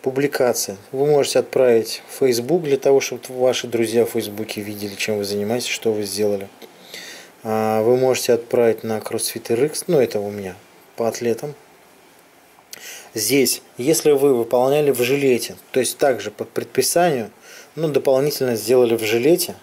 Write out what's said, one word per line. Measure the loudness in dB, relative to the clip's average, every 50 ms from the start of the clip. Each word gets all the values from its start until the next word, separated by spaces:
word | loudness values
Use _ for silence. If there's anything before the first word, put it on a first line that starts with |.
| -4
Публикация. | -4 -2 0 -2 -2 0 2 2 2 2 0 -4 -6 -8 -14 -14 -10 -4
Вы | -2 2
можете | 4 4 4 4 2 2 0
отправить | 0 2 2 4 4 6 6 4 2 0 -8 -12 -14 -16
в | -6 0
Facebook | 0 2 2 0 0 0 0 0 2
для | 0 -2
того, | 0 4 4 4 4
чтобы | 2 0 -8 -10 -12 -12
ваши | -4 0 0 2 2 0 -4
друзья | -4 -2 -2 -2 0 2 2 0
в | 2
Фейсбуке | 0 -4 -6 -6 -8 -10 -8 -8 -8 -10
видели, | -8 -10 -10 -8 -10 -10 -8
чем | -8 -6 -4 -2 -4
вы | -2
занимаетесь, | -4 -4 -4 -2 -2 -2 -4 -4
что | -6 -8 -4 -2 -2 -2
вы | -2 -4
сделали. | -6 -4 -2 0 0 0 -2 -6 -10 -16 -20 -20 -20 -20 -20 -20 -20 -18 -18 -16 -18 -18 -20 -20 -20 -20 -14 -6
А, | -4 -2 0 0 0 0 2 2
вы | 2 2
можете | 4 4 2 0 0 2 0 0
отправить | 0 0 -2 0 2 4 2 2 0 -4
на | -6 -6 -6
CrossFit | -6 -6 -6 -6 -6 -6 -8 -10 -6 -4 0
R | 0 0
X, | -2 -2 -6 -4 0
ну | 2 2
это | 2 2 -2 -4
у | -6 -6
меня, | -8 -8 -10 -10 -12 -14 -20 _ _ -20 _ _ _
по | -4 -4 -4
атлетам. | -4 -4 -4 -4 -4 -4 -6 -12 -12 -14 -20 _ _ _ _ _ _ _ _ _ _ _ _ _ _ _ _ _ _ _ _ _ -20 -20 -18 -18 -18 -18 -20 -12 -8
Здесь, | -6 -2 0 2 2 2 2 0 -6 -8 -20 -12 -6
если | 0 0 0 2 4 2 4
вы | 4 4 4 4
выполняли | 2 2 0 2 2 2 4 2 2 2 2 2
в | 2 2
жилете, | 0 2 2 4 2 2 2 0 -6 -12 -16 -18 -4 -2
то | -2
есть | -2 -2 -2 0
также | 0 0 0 0 -4 -10
по | -10 -10 -12
предписанию, | -8 _ -8 -8 -4 -2 -2 -2 0 2 2 2 2 2 -2 -4 -8 -12 _ _ -20 -20 -20 -20 _ _
ну, | -6 -4 0
дополнительно | 0 0 2 4 2 4 2 0 0 -2 -2 0 0
сделали | -2 0 2 4 4 6 4 2
в | 0 0
жилете | 0 0 2 4 4 4 2 2 -6 -8 -14